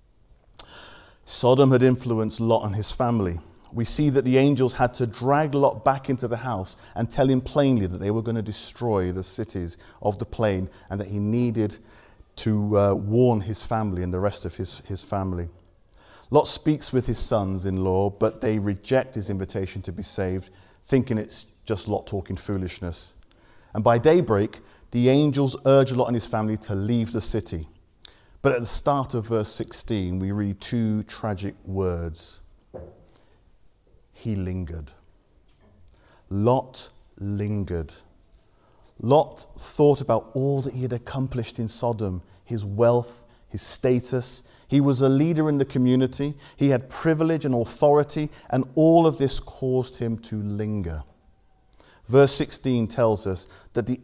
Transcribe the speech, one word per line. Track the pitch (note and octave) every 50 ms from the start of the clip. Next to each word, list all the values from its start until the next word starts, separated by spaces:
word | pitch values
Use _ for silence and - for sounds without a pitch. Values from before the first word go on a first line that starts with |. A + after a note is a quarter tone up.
| _ _ _ _ _ _ _ _ _ _ _ - - - - - - - - - - - _ _ _
Sodom | - - - - A#2+ C3 C3 C#3 C3
had | C3 B2
influenced | C3 B2+ B2+ B2 - B2 A#2 A2+ A2 G#2+ - -
Lot | A2+ A2+ A2+ A2 G#2+
and | G#2+ F#2+
his | A2 G#2 -
family. | - - B2+ A#2 A#2+ A2 G2 F2+ E2+ E2 - - - - - -
We | - A2+ A2+
see | - - - D3+ D3
that | B2+ C#3 B2
the | B2+ B2+ C3
angels | C3+ C#3+ C#3+ B2 C3 A#2+ -
had | - C3 B2 -
to | - B2
drag | A2+ - - A#2 C3+ C#3+ D3 D#3 C#3+ C#3
Lot | C#3 C#3 B2+ - G#2 -
back | C#3 - B2+ - -
into | C3 B2 B2+
the | A2 A#2 A2
house | B2+ B2+ A2+ F#2 F#2 - - - - - -
and | - A#2 -
tell | - - C3 C3+
him | C3 B2+
plainly | C3 - - D3+ C#3+ C3+ B2+ A2 F#2+
that | F2 F#2 F2+
they | G2 G2+
were | G#2+ A2+
gonna | G#2+ A#2 A2+ A2+
destroy | G2+ G#2+ G2+ - - - - - A#2+ A#2+ G#2+ G2 F2+ F2+
the | F2+ F#2+
cities | F#2 - - - A2 - - F#2+ F2 E2+ - - - - - -
of | - G#2 G2 F#2+
the | A2
plain | - - - A2+ G#2 F#2+ F#2 F#2+ F#2 - - - -
and | F#2+ G2+
that | G2+ G2
he | G#2 G2+
needed | G#2 G#2 A2 B2 B2 A#2+ A2 A2 G#2+ - - - - - - - - - _ - - _ _
to, | - - A2 G#2+ G#2 G#2 G#2 G#2+ G2+
uh, | G2+ G2+ G2
warn | - G2+ G#2 A2 A#2+ B2+ B2 A#2 G#2+
his | F2+ G#2 G#2 -
family | - - A#2 A2 A2 G2+ F2+ F2+
and | F#2 F2+ F2+
the | F2+
rest | G2 G#2 - - -
of | F2+ -
his, | - F#2+ - - - -
his | - G2 -
family. | - - G#2 G2 F#2+ F#2+ F2+ F2 E2+ E2+ - - _ _ _ _ _ _ _ _ - - - - - -
Lot | C3 D3 D3 -
speaks | - - - D#3 D3+ C3+ - -
with | - B2+ A2
his | - A2+ -
sons-in-law, | - - B2 G#2+ G2 F#2+ F#2+ F#2 F2+ G2 F#2 F#2+ F#2 F#2+ F#2 F#2+ G2+ G2+
but | G2+ - A2 A2 - -
they | - A2+ G#2+ G#2+
reject | G2+ G#2 G2 F#2+ - - C3 - - - -
his | A2 F#2+ G2
invitation | G2+ F#2 F#2+ - - G#2 F#2+ F2+ - G2
to | - G2
be | E2 G#2
saved, | F#2+ - - - F#2+ F2+ F#2 F#2+ F2+ - - - - _ _ _ _
thinking | - C#3 C3 A#2+ - A#2 A2
it's | G#2 - - - - - _ _ _
just | - G#2+ G2 -
Lot | G#2+ G#2 - -
talking | - G#2 G2 F2+ - F#2
foolishness. | - - - G2+ F#2+ F#2 F2 - - F2+ F2 E2+ - - - - - - _ _ _ _ _ - - _ _ -
And | A2 G#2+
by | A#2+ A#2 A#2
daybreak, | - D#3 E3 F3+ D3+ A2+ G#2+ G2 G#2+ - - - - - - _ - _
the | - A#2+ A#2+ B2+
angels | C3+ D3 D3+ D3 B2+ C#3 C#3 C3 - - -
urge | C3+ C#3 C#3 C3+ C3
Lot | B2+ B2 A#2+
and | A#2 A#2+
his | A2+ -
family | - - A2 G#2+ G#2+ A2 G#2+
to | - - G#2
leave | G2 G2 A2 A#2+ A#2 A2 G#2+
the | A#2 A2
city. | - - - A2 - - - D#2+ D2 - - _ _ _ _ _ - - - _ _ _ - -
But | - C#3
at | C3 A#2+
the | A#2+
start | - - - - D3 C#3+ C#3 B2+ -
of | B2+ A#2+ G#2
verse | G#2+ A2+ A2 G#2 -
sixteen, | - - - - - - - - A2+ G2+ F#2 F2 F2+ F#2
we | F#2+ G2
read | G2+ G#2 G#2 G2 G2 -
two | - - B2 A#2 A2+ A2 G#2+ G#2+
tragic | G#2+ - - - - A2 G2+ F2+ F#2+ G2 - - -
words. | F2+ F#2+ G2 F#2+ F2+ F2 E2+ E2+ E2 D#2+ - - - - - - - - _ _ _ - - - - - - _ _ _ _ _ _ _ _ _ _ _ _ _ - _ _ _ _ _ _ _ _
He | _ - - A2+ G#2
lingered. | F#2+ F#2 F#2 F#2 F#2 F2+ D#2+ E2 D#2+ D2 - - _ _ _ _ _ _ _ _ _ _ _ _ _ _ _ _ _ - - _ _ _ _ _ _ _ -
Lot | F#2+ G2+ G#2+ A#2+ B2+ C3 - - - - - - - _ _ _ _ -
lingered. | G2+ G2+ G2+ G2+ G#2 G#2 G#2+ G2+ F#2+ D#2+ F2+ E2 D#2 D2+ - - - _ _ _ _ _ _ _ _ _ _ _ _ _ _ _ _ _ _ -
Lot | G#2+ A#2 C#3 D#3 C#3+ - - - - - - -
thought | - - - - D3 D3 C#3 -
about | C3 - A2+ G#2+ - -
all | - C3 C3 C#3+ C#3 C3+
that | C3 C3+ B2
he | B2+
had | B2+ A#2+
accomplished | A#2+ A#2+ - - - C3+ C3 B2+ C3 B2 A2 - - -
in | A2+ G#2+
Sodom, | - - B2+ A#2+ A#2 G#2 A2 F#2+ F#2 F2 - _ _ _ _
his | - A#2+ G#2+ G2+
wealth, | G2 G2+ G#2 A#2 A#2 A#2+ A#2+ A#2+ - - - - _ _ _ _ -
his | - G2+
status. | - - - - - B2+ B2+ B2 B2 - C3+ B2+ A#2+ - - - - - - _ _ -
He | C#3 C#3+
was | C#3 C#3+ C3+ A#2+
a | C#3 C3+
leader | C3+ C3+ D#3 E3+ E3 D#3 D#3 D#3
in | D3 C#3
the | C3+
community. | - - C3+ B2 B2+ B2+ B2+ C3 B2+ C3 - C#3+ D3 D3 - - - -
He | - C#3+ C#3
had | C3+ A#2+ C3 -
privilege | - - - E3 D#3+ D#3 D#3+ D#3+ D#3+ D3 -
and | C#3 B2+
authority, | A#2+ A2+ - - - D3+ D3 C#3+ D3 C#3+ C#3+ - D#3 D3+ D3 - - - -
and | - C3 B2+ C3 -
all | D#3 D#3 E3 E3 E3+ E3
of | D#3 C#3 -
this | C#3 C3 - -
caused | - - - - G3 F#3+ - B2+ A#2+ - -
him | - B2 A2+ A2+ A2
to | - - A2+ G#2+
linger. | G#2+ G#2 G#2 G2+ G#2+ G#2+ G#2+ G#2 F2+ E2+ D#2+ D2+ C#2+ - _ _ _ _ _ _ _ _ _ _ _ _ _ _ _ _ - _ _ -
Verse | A#2+ C#3 C#3 C3+
sixteen | - - D#3 - - - - C3 B2 A#2+ A2+
tells | G#2+ - - A#2+ A2+ G#2+ G2 -
us | G2 F#2 F2+ - - - - - -
that | - B2 G#2
the | B2 B2+ B2+